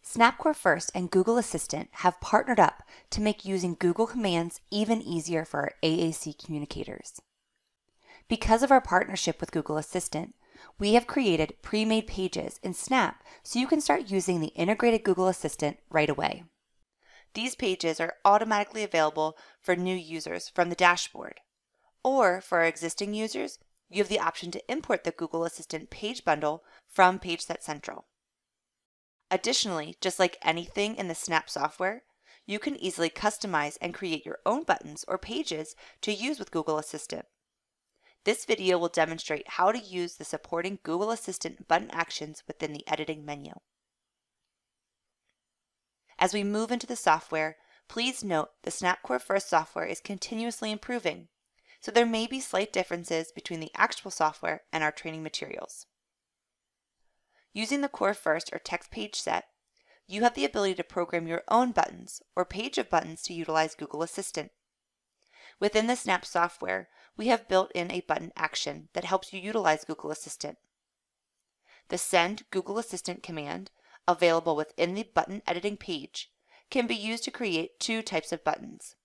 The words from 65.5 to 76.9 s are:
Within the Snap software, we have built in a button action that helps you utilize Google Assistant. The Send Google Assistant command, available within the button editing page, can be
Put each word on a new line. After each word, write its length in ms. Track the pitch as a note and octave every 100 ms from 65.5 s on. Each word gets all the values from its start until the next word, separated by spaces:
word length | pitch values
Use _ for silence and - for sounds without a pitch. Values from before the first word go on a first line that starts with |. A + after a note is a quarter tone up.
| _
Within 260 | G#3 G#3+ A3
the 100 | B3
Snap 300 | G#3+ F3+ -
software, 640 | F3 E3+ - - F#3+ F#3 _ - -
we 120 | A3
have 200 | A3+ -
built 240 | F#3 F#3+
in 180 | F3+ F3
a 100 | F3+
button 300 | - D#3 E3+ -
action 540 | D#3 - D3+ D3 D#3
that 100 | -
helps 300 | F3 F#3 -
you 60 | F#3+
utilize 440 | F#3+ A3+ F3 D#3
Google 260 | - D#3 D#3
Assistant. 480 | D#3 - - D3 - _ _ _ _ _ _ _ _ _ _ _ - _
The 100 | F3+
Send 420 | - F3+ E3+ G#3+ -
Google 300 | F#3+ F#3+ G3+
Assistant 420 | A3+ F#3 - -
command, 480 | - D#3+ C#3+ F3 F#3+ _ _ - -
available 480 | E3+ F3 E3 E3 D3+
within 400 | D#3 - F3 G3
the 120 | A3
button 300 | - E3 G3 -
editing 320 | F3 G3+ G3+
page, 540 | - D#3 C3+ - - _ _ - _
can 160 | C4+
be 80 | A#3